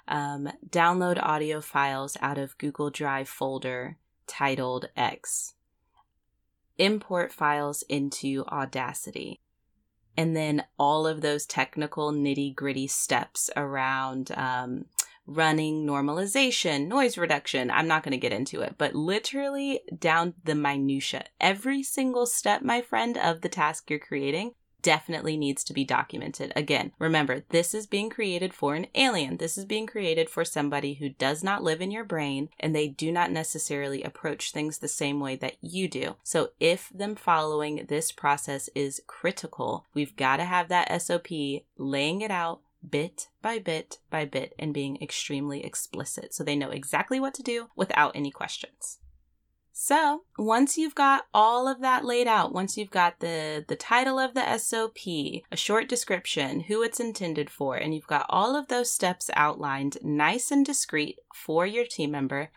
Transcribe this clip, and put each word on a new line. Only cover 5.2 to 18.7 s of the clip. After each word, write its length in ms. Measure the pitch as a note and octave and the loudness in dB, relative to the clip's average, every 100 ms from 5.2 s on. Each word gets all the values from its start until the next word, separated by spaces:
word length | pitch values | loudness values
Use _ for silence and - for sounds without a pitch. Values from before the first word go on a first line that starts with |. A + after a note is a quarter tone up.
| - - - - _ _ _ _ _ _ _ _ _ _ _ - | -6 -6 -6 -14 _ _ _ _ _ _ _ _ _ _ _ 2
import 540 | F#3+ G#3+ - F3+ C3 | 4 4 0 0 -2
files 500 | - D3 D3 D3 D3 - | 2 2 2 0 -4 -2
into 580 | C#3+ C#3 - C3+ C3+ C3 | -2 -2 -2 -2 -2 -2
Audacity, 920 | C#3+ C3+ C3 B2+ - - - - - _ _ _ _ _ _ _ - | -4 -4 -4 -4 -6 -10 -10 -12 -14 _ _ _ _ _ _ _ -2
and 180 | D#3+ | 0
then 300 | D#3+ D#3 D3 - - | 2 2 0 -2 0
all 260 | C#3+ D#3 D#3+ | 2 4 2
of 140 | D#3 | 0
those 260 | D3 D3 - | 0 0 -2
technical 640 | - C3 - D3 - D3+ | -2 -2 -2 -4 -2 -2
nitty-gritty 800 | D3 C#3+ C#3 C#3 C3 C#3 C3+ C#3 | 0 0 0 -2 -2 -4 -2 -2
steps 640 | - - B2+ - - - - | -2 0 0 0 -4 -4 -2
around, 760 | C#3+ C3+ C3 C3+ C3 C3 C3 | -2 -2 0 0 -2 -4 -6
um, 540 | - C3 B2+ B2+ B2+ - - - - - | -4 -2 -2 -4 -6 -6 -8 -8 -12 -6
running 600 | D3+ D#3+ D#3 D#3 D#3 D3 | 2 4 4 0 -2 0
normalization, 1040 | C#3+ C#3+ D#3+ G3 C4+ C4 - F3 C#3+ D3+ | 0 0 -2 0 2 2 2 0 0 0
noise 280 | C4 B3 G#3 | 2 2 2
reduction. 540 | E3 C#3+ - C3+ B2 | 2 2 0 -2 2
I'm 160 | - D#3+ | 2 4
not 160 | D#3 | 2
gonna 140 | - C3 | 2 -2
get 160 | B2 | 0
into 280 | G#2+ C#3 - | 0 -2 -2
it, 120 | - | -4